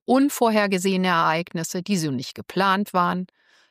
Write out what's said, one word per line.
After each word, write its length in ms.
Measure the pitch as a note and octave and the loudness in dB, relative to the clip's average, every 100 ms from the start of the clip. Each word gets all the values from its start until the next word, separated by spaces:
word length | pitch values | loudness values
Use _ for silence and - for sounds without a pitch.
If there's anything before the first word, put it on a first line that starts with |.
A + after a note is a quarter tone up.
unvorhergesehene 1040 | - C4 C#4 - A#3 G#3+ G3+ F#3 G3 F#3 F#3 | 0 2 2 2 2 2 2 0 0 0 2
Ereignisse, 760 | E3 E3 D#3+ F3 E3 E3 F#3 | 2 2 0 -4 -6 -6 -6
die 140 | F#3 F#3+ | -2 -2
so 140 | D3+ | -2
nicht 240 | B2+ - | -4 -6
geplant 580 | - - F3+ G3 F#3+ G3+ | -12 -6 0 2 0 0
waren. 340 | F#3 F3 F#3 F#3 _ _ _ _ | 0 0 -2 -8 _ _ _ _